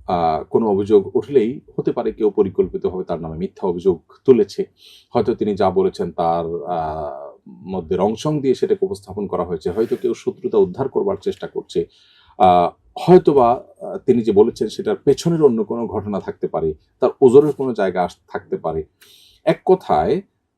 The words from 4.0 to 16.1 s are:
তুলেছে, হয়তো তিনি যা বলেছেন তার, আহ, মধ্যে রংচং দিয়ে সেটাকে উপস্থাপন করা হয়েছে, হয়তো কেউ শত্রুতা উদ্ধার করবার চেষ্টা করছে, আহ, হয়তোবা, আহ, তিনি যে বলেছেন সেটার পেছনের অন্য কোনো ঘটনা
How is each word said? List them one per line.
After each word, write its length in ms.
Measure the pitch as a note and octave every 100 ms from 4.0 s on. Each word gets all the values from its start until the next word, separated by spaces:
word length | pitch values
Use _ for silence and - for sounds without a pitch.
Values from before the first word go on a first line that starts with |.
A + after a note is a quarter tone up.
| _ _
তুলেছে, 400 | - A#2+ G2 - - _ - - _
হয়তো 240 | B2 -
তিনি 200 | G#2 G#2
যা 160 | G2 F#2+
বলেছেন 420 | F#2 F#2+ - F2
তার, 520 | E2+ E2 E2+ E2 E2+
আহ, 680 | D2 E2+ D#2 D#2 D2+ C#2 C#2+ - -
মধ্যে 480 | F#2 F#2 F#2 D#2+ F#2
রংচং 440 | G#2 A2+ D#3 D3+
দিয়ে 140 | C3
সেটাকে 300 | B2 A#2 -
উপস্থাপন 420 | F#3+ - G2 G#2 G2
করা 180 | F2+
হয়েছে, 260 | F2 E2+ F#2
হয়তো 260 | F2+ A#2+ B2
কেউ 180 | A#2+
শত্রুতা 440 | A2 B2+ - - G#2+
উদ্ধার 300 | F#2 G#2+ -
করবার 280 | - G2 G2
চেষ্টা 300 | - - -
করছে, 400 | - - - - _ _ _ _ -
আহ, 320 | F#2 F2+ E2+ - _ -
হয়তোবা, 680 | - F3+ E3 C#3 A#2 B2 - _
আহ, 180 | F#2+ F#2+
তিনি 240 | - A#2+
যে 100 | A2
বলেছেন 360 | G2 A#2 - A2
সেটার 280 | - G#2 -
পেছনের 460 | C#3+ C3 E3+ E3
অন্য 220 | C#3+ A2+
কোনো 220 | G#2 A#2 G#2+
ঘটনা 340 | G2+ G#2